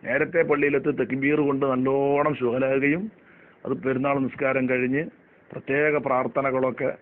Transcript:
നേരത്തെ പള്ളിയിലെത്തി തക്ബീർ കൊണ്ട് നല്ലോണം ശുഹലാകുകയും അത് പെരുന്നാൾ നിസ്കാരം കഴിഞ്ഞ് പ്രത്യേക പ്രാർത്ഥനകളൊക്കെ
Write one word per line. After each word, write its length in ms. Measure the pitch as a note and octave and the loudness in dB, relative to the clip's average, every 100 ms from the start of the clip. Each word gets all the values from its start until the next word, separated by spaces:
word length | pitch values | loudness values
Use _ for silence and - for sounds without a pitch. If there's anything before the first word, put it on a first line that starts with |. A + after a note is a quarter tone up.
| - | -2
നേരത്തെ 340 | C3 D3+ - A#2+ | -2 0 0 2
പള്ളിയിലെത്തി 440 | D3 C#3+ C#3+ C3+ C3+ | 2 2 2 0 -2
തക്ബീർ 380 | A#2 C3 C#3 D3+ C#3+ | -2 0 0 2 2
കൊണ്ട് 160 | C3+ C#3 | 0 0
നല്ലോണം 600 | B2+ C3 C3+ C#3 C#3+ D3 C3 | 0 0 2 2 2 0 0
ശുഹലാകുകയും 640 | B2 A#2+ C3 C3+ C#3 D#3+ A3 - - - - - | 0 0 2 2 2 0 -4 -12 -20 -20 -20 -14
അത് 100 | - C3+ | -8 -4
പെരുന്നാൾ 320 | C3 C3 C#3 C#3 | -2 0 0 0
നിസ്കാരം 400 | C3 - C3+ C3+ B2+ | -2 -2 -2 0 0
കഴിഞ്ഞ് 320 | B2+ B2+ C3+ E3 - - _ _ | 0 0 -2 -4 -10 -20 _ _
പ്രത്യേക 440 | B2 - C#3 D3+ D3 C#3 | -16 -4 0 2 0 0
പ്രാർത്ഥനകളൊക്കെ 840 | B2+ C3 B2+ C3+ C3 C3 A#2 C3 - | 0 0 -2 0 0 -2 -2 -4 -4